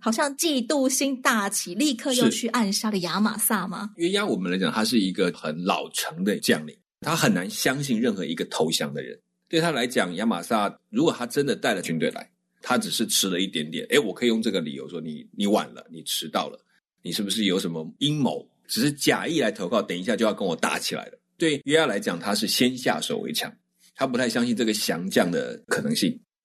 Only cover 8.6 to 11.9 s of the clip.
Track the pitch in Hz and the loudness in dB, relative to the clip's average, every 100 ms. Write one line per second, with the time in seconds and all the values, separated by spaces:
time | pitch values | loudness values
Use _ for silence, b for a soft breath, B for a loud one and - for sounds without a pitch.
8.6 | - 80 76 71 62 - _ _ _ 165 | 0 0 -4 -6 -10 -14 _ _ _ 0
9.6 | 165 135 120 120 92 85 113 90 85 113 | 2 2 0 0 0 0 0 0 0 0
10.6 | 101 - _ 107 160 120 120 143 143 101 | 0 -4 _ 0 2 2 -2 0 0 0
11.6 | 131 98 - | 0 0 -2